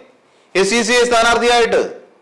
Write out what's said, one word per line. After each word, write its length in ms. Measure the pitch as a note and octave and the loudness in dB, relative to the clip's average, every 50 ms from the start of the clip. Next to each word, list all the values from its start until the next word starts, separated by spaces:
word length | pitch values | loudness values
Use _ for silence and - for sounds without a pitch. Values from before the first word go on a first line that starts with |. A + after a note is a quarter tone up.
| - - _ _ _ _ _ _ _ _ - | -20 -20 _ _ _ _ _ _ _ _ -2
എസ് 180 | F3+ F#3+ G3 A#3 | -2 0 0 0
യു 100 | A#3+ G#3+ | -2 -2
സി 80 | G#3 | 0
ഐ 120 | B3 A#3+ A#3+ | 0 0 0
സ്ഥാനാർത്ഥിയായിട്ട്. 840 | A#3+ A#3+ A3+ A#3 A#3 A#3 A3+ A#3 A#3+ A#3+ A#3+ A3+ G3 - - - - - - - - _ _ | 2 0 0 2 0 0 0 0 2 2 2 2 0 0 -2 -2 -4 -8 -18 -20 -20 _ _